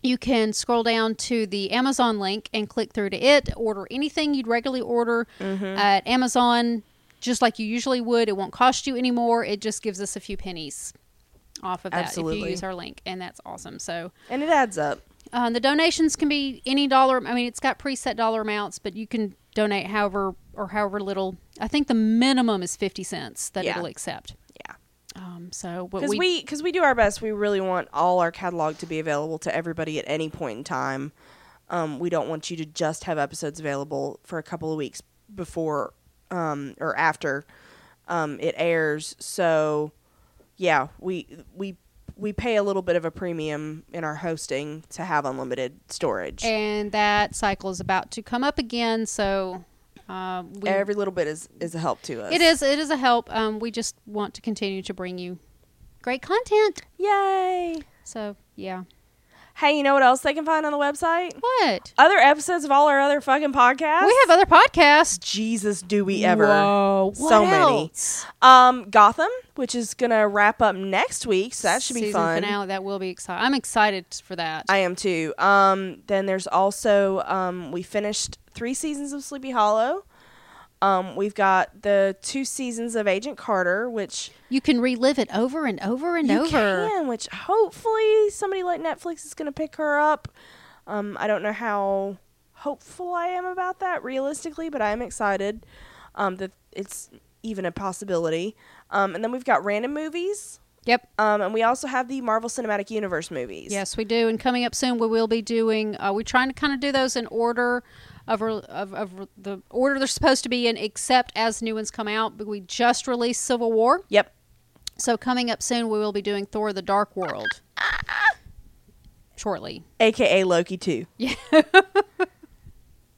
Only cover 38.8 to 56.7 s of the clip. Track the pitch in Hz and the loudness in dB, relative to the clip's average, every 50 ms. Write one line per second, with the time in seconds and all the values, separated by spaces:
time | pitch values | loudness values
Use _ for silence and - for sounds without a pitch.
38.8 | 160 156 147 156 156 - - _ - - - - 185 170 160 156 156 156 151 151 | 0 0 -2 -4 -6 -12 -14 _ -14 -12 -4 0 0 2 2 2 2 0 0 -2
39.8 | 151 147 _ _ _ _ _ _ _ _ _ _ _ _ _ _ 185 175 156 143 | -4 -4 _ _ _ _ _ _ _ _ _ _ _ _ _ _ 0 2 2 2
40.8 | 131 156 - - - 185 185 175 - _ - 170 143 - _ 180 196 196 185 _ | 2 -2 -8 -12 -8 -8 -8 -8 -8 _ -18 -20 -20 -20 _ -10 -10 -10 -10 _
41.8 | _ _ _ _ _ - - - 196 208 202 - - 240 226 214 202 202 196 196 | _ _ _ _ _ -20 -16 -10 -8 -8 -6 -4 -2 0 0 2 2 0 -2 -2
42.8 | 180 180 170 175 160 165 160 - 196 180 170 165 156 156 151 147 151 151 156 156 | 0 0 0 0 0 -4 -8 -6 -8 -6 -6 -4 -4 -6 -6 -6 -8 -10 -10 -12
43.8 | - _ - 170 165 156 151 151 185 175 165 160 - - 135 135 143 151 151 156 | -16 _ -12 -8 -8 -8 -8 -6 -6 -6 -6 -6 -6 -6 -6 -6 -6 -6 -10 -14
44.8 | 160 _ - - 170 185 170 147 143 139 131 131 131 127 127 135 131 123 143 - | -16 _ -14 -12 -6 -2 -2 0 0 -2 -6 -6 -6 -6 -6 -6 -6 -8 -8 -14
45.8 | _ _ - - - 147 104 98 90 69 - - - 226 220 214 214 214 208 208 | _ _ -10 -4 -4 -2 -2 -2 -4 -8 -8 -6 -4 -2 -2 -2 -2 -4 -4 -4
46.8 | 208 208 196 214 208 208 208 208 208 208 - - - 208 196 - - 190 185 180 | -6 -4 -2 0 2 2 2 2 0 0 -2 -2 -2 -2 -2 -2 -6 -8 -8 -6
47.8 | 190 175 190 185 - - - - 208 - - 240 262 285 294 - 254 226 240 240 | -4 -2 -2 -2 -2 -4 -12 -14 -10 -6 -4 -2 -2 -2 -2 -2 -6 -4 -4 -2
48.8 | 233 226 226 226 226 214 - - 208 196 196 196 190 185 180 185 175 _ _ _ | -2 0 0 -2 -2 -4 -4 -2 -2 0 0 0 -2 -4 -6 -10 -14 _ _ _
49.8 | _ _ _ - _ - 190 185 185 185 185 180 180 - - 202 196 180 190 196 | _ _ _ -20 _ -14 -10 -8 -8 -6 -6 -8 -8 -10 -14 -6 -4 0 0 0
50.8 | 202 196 208 208 202 196 185 185 165 147 156 160 - - _ - 165 170 165 165 | 0 0 -2 -2 -2 -4 -2 -2 -4 -4 -4 -10 -12 -20 _ -10 -10 -8 -6 -4
51.8 | 160 160 120 - - - 143 117 104 - 320 349 339 330 330 269 285 269 285 294 | -2 -2 -4 -4 -6 -10 -10 -8 -6 -2 0 4 4 4 4 4 2 0 0 0
52.8 | 311 277 311 269 254 254 240 240 233 - - 220 220 214 214 214 220 233 214 233 | -2 -2 -2 0 2 2 2 2 0 -4 -4 -2 -2 -2 -4 -4 -8 -8 -6 -6
53.8 | 226 - - _ _ - 208 208 208 202 - - - 233 214 - 208 196 190 190 | -8 -8 -10 _ _ -12 -8 -8 -8 -8 -10 -8 -6 -6 -4 -4 -4 -4 -4 -6
54.8 | 185 - 196 185 185 180 180 180 180 180 180 170 _ _ _ _ _ _ _ _ | -8 -10 -10 -10 -10 -10 -10 -10 -10 -10 -12 -14 _ _ _ _ _ _ _ _
55.8 | - - _ _ - 247 247 269 - - 370 440 508 - 415 427 427 415 | -20 -20 _ _ -6 -6 -4 -4 -4 -2 -2 -2 0 2 2 4 4 2